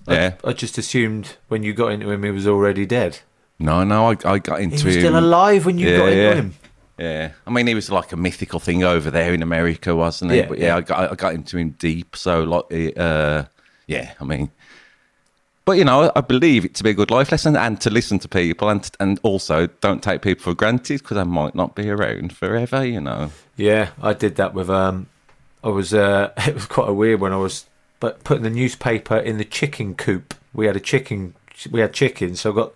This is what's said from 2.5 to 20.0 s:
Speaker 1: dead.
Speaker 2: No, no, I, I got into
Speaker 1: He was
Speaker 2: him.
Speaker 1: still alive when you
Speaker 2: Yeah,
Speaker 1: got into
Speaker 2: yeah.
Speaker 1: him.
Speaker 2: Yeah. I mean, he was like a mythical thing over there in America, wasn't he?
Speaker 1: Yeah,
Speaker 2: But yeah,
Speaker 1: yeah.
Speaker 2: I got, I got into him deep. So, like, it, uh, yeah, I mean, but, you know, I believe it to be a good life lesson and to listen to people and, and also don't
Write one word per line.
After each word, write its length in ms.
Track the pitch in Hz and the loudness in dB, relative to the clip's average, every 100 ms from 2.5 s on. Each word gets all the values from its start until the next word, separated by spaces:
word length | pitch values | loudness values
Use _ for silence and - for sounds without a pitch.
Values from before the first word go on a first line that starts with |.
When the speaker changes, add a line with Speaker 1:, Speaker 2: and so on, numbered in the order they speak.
| 101 101 98 98 | 4 2 0 0
Speaker 1:
dead. 340 | 120 90 - _ _ _ - | 0 0 -4 _ _ _ -6
Speaker 2:
No, 260 | 78 85 | 0 2
no, 280 | 95 107 113 | 2 2 2
I, 60 | 107 | 2
I 160 | 87 98 | 0 -2
got 220 | 80 80 | -2 -4
into 160 | 95 73 | -2 -2
Speaker 1:
He 60 | 92 | 2
was 100 | 90 | 4
Speaker 2:
him. 60 | |
Speaker 1:
still 180 | 87 165 | 4 4
alive 460 | 170 170 202 196 165 | 4 6 6 4 4
when 120 | 175 | 2
you 100 | 87 | 4
Speaker 2:
Yeah, 80 | 87 | 4
Speaker 1:
got 100 | 92 | 6
into 120 | 95 | 6
Speaker 2:
yeah. 120 | 107 156 | 4 4
Speaker 1:
him. 180 | 101 78 - _ _ - | 0 -8 -20 _ _ -10
Speaker 2:
Yeah. 340 | 85 78 80 - - | -8 -6 -8 -12 -4
I 40 | |
mean, 180 | 123 120 | 0 0
he 80 | 110 | 0
was 140 | 95 | 0
like 220 | 95 - | -2 -2
a 20 | 85 | -4
mythical 420 | 90 - 98 85 | -4 -4 -8 -6
thing 220 | - 87 90 | -2 2 4
over 260 | 85 73 | 2 0
there 220 | 78 85 | 0 0
in 80 | 87 | 0
America, 520 | 82 82 85 80 90 82 | -2 0 0 -2 -2 0
wasn't 360 | 82 - 87 | 0 -2 0
he? 60 | 120 | 0
Speaker 1:
Yeah, 80 | 98 | 0
Speaker 2:
But 120 | - | 0
yeah, 60 | 85 | 0
Speaker 1:
yeah. 80 | 87 | 0
Speaker 2:
I 40 | |
got, 300 | 82 - 90 | -2 -2 -2
I 40 | 95 | -2
got 180 | 92 | -4
into 240 | 82 - 87 | -4 -8 -4
him 140 | 82 | -4
deep. 440 | - 85 82 - - | -4 -4 -4 -8 -8
So, 280 | 92 85 | -2 0
like, 220 | 80 85 - | 0 -2 -2
it, 260 | 82 80 - | -4 -4 -2
uh, 480 | 85 78 76 76 71 _ _ _ - | -2 0 0 -2 -4 _ _ _ -8
yeah, 260 | 71 62 - | -8 -8 -12
I 20 | |
mean, 280 | 71 71 69 _ _ - _ _ _ _ _ _ _ _ - | -8 -6 -6 _ _ -20 _ _ _ _ _ _ _ _ 0
but, 120 | 190 | 4
you 80 | 135 | 4
know, 260 | 131 165 - | 6 4 2
I 60 | |
believe 440 | - 123 165 123 - | 2 4 4 4 2
it 80 | - | -2
to 80 | |
be 60 | 110 | 0
a 40 | 98 | 2
good 160 | 104 | 2
life 200 | 120 139 | 4 2
lesson 240 | 160 160 147 | 2 2 2
and 240 | 113 107 | 2 -2
to 100 | 117 | 0
listen 260 | 110 - 98 | 0 0 -2
to 80 | - | 0
people 420 | 95 87 80 104 | 0 0 0 0
and, 200 | 101 - - | 0 -4 -4
and 200 | 98 98 | -2 0
also 460 | 113 98 - 80 85 _ | 0 -2 0 0 0 _
don't 200 | 101 92 | -2 -2